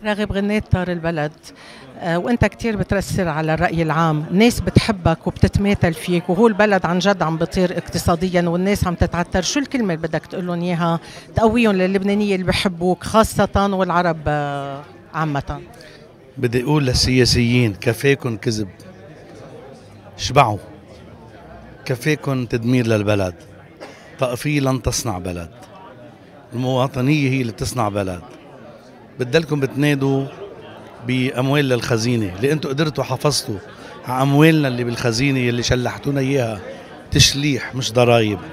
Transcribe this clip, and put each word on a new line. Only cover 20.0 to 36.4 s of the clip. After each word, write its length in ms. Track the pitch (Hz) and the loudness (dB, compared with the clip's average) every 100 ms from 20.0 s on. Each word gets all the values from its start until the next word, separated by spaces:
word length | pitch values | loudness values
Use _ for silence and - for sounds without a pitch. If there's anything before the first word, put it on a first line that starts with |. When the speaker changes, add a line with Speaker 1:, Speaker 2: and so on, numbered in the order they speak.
| - - | -20 -10
Speaker 2:
شبعوا، 400 | - 131 127 104 - - - - - - - - - - - - - | 0 4 4 2 -8 -20 -20 -20 -20 -20 -20 -20 -20 -20 -20 -18 -6
كفاكن 640 | 123 - 151 - 131 120 | -4 0 -2 0 -2 -2
تدمير 380 | 120 113 127 113 | -2 2 2 4
للبلد، 480 | 110 104 107 92 87 - - - - - - - - | 2 2 0 0 -6 -16 -20 -20 -20 -20 -20 -20 -6
طائفية 400 | 131 120 151 147 | -4 -4 -2 0
لن 220 | 135 131 | 0 0
تصنع 360 | 120 117 123 92 | -2 -4 -4 -6
بلد، 320 | 92 87 82 - - - - - - - - - - | -6 -8 -10 -16 -20 -20 -20 -20 -20 -20 -20 -20 -14
المواطنية 760 | 117 127 127 135 127 127 151 135 | -6 -2 2 0 0 0 2 2
هي 120 | 135 | 0
اللي 100 | 120 | -2
بتصنع 380 | 107 135 127 107 | -4 -6 -2 -2
بلد. 320 | 101 95 90 82 - - - - - - - - - | -2 -4 -6 -12 -20 -20 -20 -20 -20 -20 -20 -20 -8
بدلكم 400 | 123 143 156 147 | 0 0 0 -2
بتنادوا 680 | 135 120 147 143 135 135 135 - - - - - - - 120 | -2 0 0 2 2 0 -2 -10 -16 -16 -20 -20 -20 -14 -4
بأموال 640 | 127 127 131 135 143 139 | 0 0 0 0 2 2
للخزينة، 680 | 123 110 117 113 120 104 87 | 0 0 0 0 0 -2 -2
اللي 160 | 131 | 0
انتوا 180 | 156 143 | 0 -2
قدرتوا 340 | 135 156 139 | -2 -2 -2
حافظتوا 540 | 131 127 151 135 - 101 - - - - - | -4 0 0 0 -4 -8 -10 -18 -18 -16 -8
على 160 | 127 | 0
أموالنا 460 | 135 143 160 156 143 | 2 6 6 6 2
اللي 160 | 123 | -2
بالخزينة 640 | 120 117 123 113 139 135 123 | -4 -2 -2 0 2 2 2
اللي 140 | 120 | 0
شلحتونا 560 | 113 127 120 107 143 139 | 0 0 0 -4 -4 -2
إياها 400 | 135 139 | 0 0